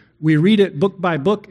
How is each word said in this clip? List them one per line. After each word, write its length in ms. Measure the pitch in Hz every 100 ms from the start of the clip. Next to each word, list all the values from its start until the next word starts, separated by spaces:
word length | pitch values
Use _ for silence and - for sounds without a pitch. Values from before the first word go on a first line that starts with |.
| _ _ 156
we 120 | 151
read 220 | 185 214
it 200 | 185 151
book 200 | 196 196
by 180 | 175 156
book 280 | 160 208 196